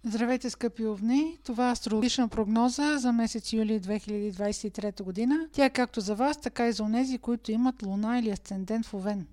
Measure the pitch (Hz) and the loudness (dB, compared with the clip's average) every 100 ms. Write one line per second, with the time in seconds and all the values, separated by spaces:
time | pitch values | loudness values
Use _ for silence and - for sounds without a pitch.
0 | 233 214 240 254 247 - 240 - 220 208 | -2 -2 0 0 -2 -4 -6 -2 -4 -2
1 | 220 269 320 339 - 233 247 240 226 214 | 2 2 2 -4 -8 0 0 0 0 2
2 | 240 - 233 - 208 220 247 247 294 294 | 2 2 0 0 2 4 4 2 0 2
3 | 247 233 226 220 - 220 214 220 185 208 | 2 2 2 -2 -2 0 2 0 0 -4
4 | 208 208 208 185 208 214 214 208 208 196 | -2 -4 -4 -2 -2 -2 -6 -4 -6 -6
5 | 190 185 240 302 320 - 269 269 247 - | -8 0 2 2 0 2 2 4 -2 -2
6 | 190 208 269 294 247 - 233 214 214 226 | -4 0 0 0 -6 0 0 0 0 0
7 | 262 254 - 233 - 220 254 254 196 196 | 0 -2 -2 -4 -2 2 2 0 -4 -2
8 | 214 247 226 190 - 196 190 226 220 202 | 0 0 0 -4 -6 -8 -2 -2 -2 -4
9 | 190 202 160 | -4 -4 -8